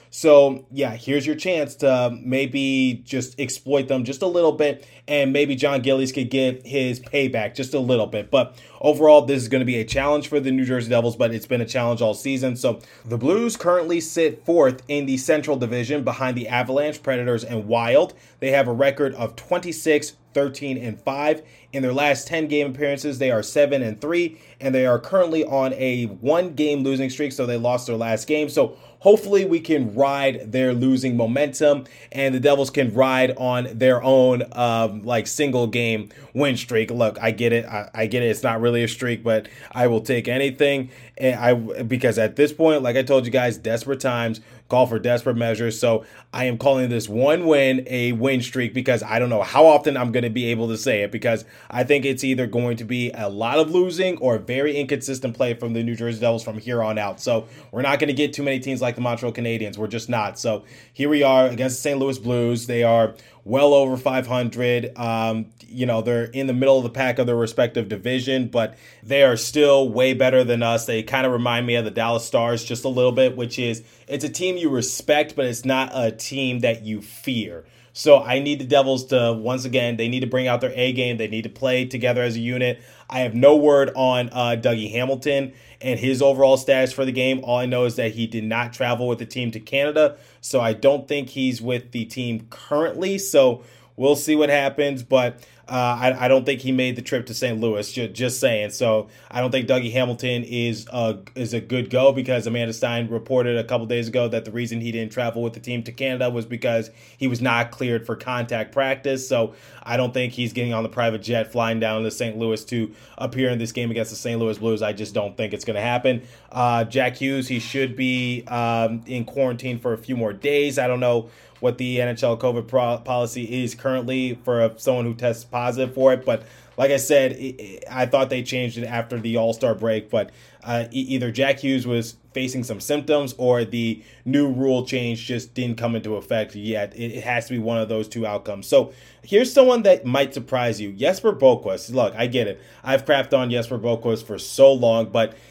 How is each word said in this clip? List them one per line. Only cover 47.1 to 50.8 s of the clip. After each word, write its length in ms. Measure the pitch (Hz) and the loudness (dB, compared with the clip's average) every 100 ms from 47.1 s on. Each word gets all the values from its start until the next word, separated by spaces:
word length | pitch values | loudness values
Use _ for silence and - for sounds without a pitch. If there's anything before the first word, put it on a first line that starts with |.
| 110 139 170 165 | 0 2 2 4
win 400 | 143 135 131 127 | 4 4 2 -2
a 240 | 123 120 | -2 -2
win 280 | 113 135 131 | 0 0 0
streak 320 | 123 131 120 | -2 -4 -4
because 300 | 123 127 117 | -2 0 0
I 160 | 110 113 | 0 -2
don't 100 | 123 | 0
know 140 | 110 | 0
how 240 | 95 139 160 | 2 8 8
often 320 | - 151 135 | 8 4 0
I'm 140 | 123 | 0
gonna 180 | 120 117 | 0 -2
be 160 | 113 117 | -2 -2
able 220 | 113 117 | -2 -2
to 100 | |
say 240 | 110 | -2